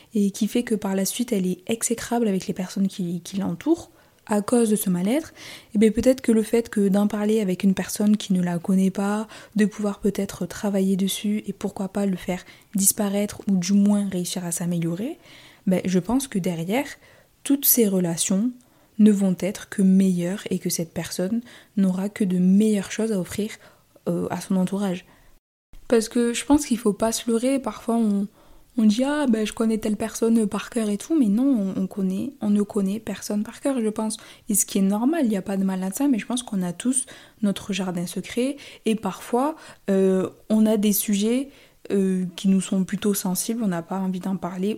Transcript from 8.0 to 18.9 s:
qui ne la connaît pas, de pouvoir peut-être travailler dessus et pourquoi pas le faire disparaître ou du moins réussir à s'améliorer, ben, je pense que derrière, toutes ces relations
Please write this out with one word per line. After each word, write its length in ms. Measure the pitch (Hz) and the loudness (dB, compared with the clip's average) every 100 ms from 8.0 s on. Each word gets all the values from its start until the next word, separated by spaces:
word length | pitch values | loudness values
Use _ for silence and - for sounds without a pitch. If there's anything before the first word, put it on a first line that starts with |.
| 208 208 | 2 2
qui 160 | - | 2
ne 100 | 185 | 0
la 160 | 175 175 | 0 -2
connaît 320 | 170 190 190 | 0 2 2
pas, 380 | 185 202 208 220 - - | 0 -2 -2 -6 -12 -6
de 120 | 202 208 | 0 0
pouvoir 320 | - 208 202 | 0 -6 -2
peut-être 480 | 208 190 202 - 170 | -2 0 -4 -6 -8
travailler 500 | - 208 196 190 190 | -6 -2 0 2 2
dessus 460 | 190 190 208 214 208 | 0 -2 -2 -4 -4
et 60 | |
pourquoi 360 | 196 202 - 190 | -8 -8 -6 -6
pas 180 | 208 202 | -2 -2
le 100 | 180 | -2
faire 260 | - 180 - - _ | -4 -8 -8 -20 _
disparaître 680 | 196 196 - 202 202 208 - - | 0 0 0 0 -2 -2 -4 -2
ou 60 | 190 | 0
du 180 | 175 | 2
moins 340 | 202 202 208 202 | 4 4 2 0
réussir 380 | 185 175 190 175 | -4 -6 -6 -6
à 40 | |
s'améliorer, 680 | 170 175 175 165 170 240 330 - - - - - | -4 -2 -2 -2 -4 -6 -10 -16 -20 -20 -6 0
ben, 160 | 180 | 0
je 140 | 185 180 | 2 0
pense 280 | 170 254 - | 0 0 -2
que 120 | 202 | -4
derrière, 480 | 180 165 165 233 285 - - - _ _ | -2 -4 -2 -2 -4 -10 -20 -20 _ _
toutes 240 | - 277 - | -2 0 2
ces 200 | - 233 | 2 4
relations 640 | 190 175 165 - 196 240 247 _ _ _ | 2 0 -2 0 0 0 -4 _ _ _